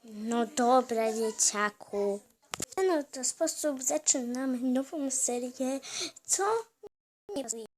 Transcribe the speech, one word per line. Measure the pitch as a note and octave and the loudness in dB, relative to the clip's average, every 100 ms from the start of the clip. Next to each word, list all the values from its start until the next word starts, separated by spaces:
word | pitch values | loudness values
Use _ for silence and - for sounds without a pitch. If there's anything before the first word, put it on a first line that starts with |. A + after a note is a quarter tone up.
No | A#3 G#3+ A3 A#3 A#3 | -14 -8 -2 0 0
dobra, | - A#3+ B3+ B3 A3+ A3+ | 2 6 6 6 0 0
dzieciaku. | A3 A3 G#3+ - G#3 G#3 - - G3+ G3+ G3+ _ _ _ - | 0 -2 2 2 2 -2 -2 -6 0 0 -2 _ _ _ -8
W | - | -4
ten | - F#4+ | 0 2
oto | D#4+ C#4 C4 | 2 0 -4
sposób | B3+ - D#4+ - D4+ C4 | -6 0 -2 0 -2 -2
zaczynamy | B3+ D4+ - C#4+ A#3+ B3 C4+ B3+ | 0 0 2 0 0 -2 -2 0
nową | B3+ B3+ C4+ D#4+ C#4 | 2 2 0 -4 -2
serię, | C4 - A#3+ B3 B3 B3+ C4+ - - E4+ - | 0 0 0 -4 -4 -4 -4 -6 -8 -8 -10
co | - - G4 A4+ A4 _ G#4 _ _ _ - F#4 | -4 0 2 0 -4 _ -20 _ _ _ -8 -8
nie | |
pasuje | B3 A#3 A3 | -6 -8 -10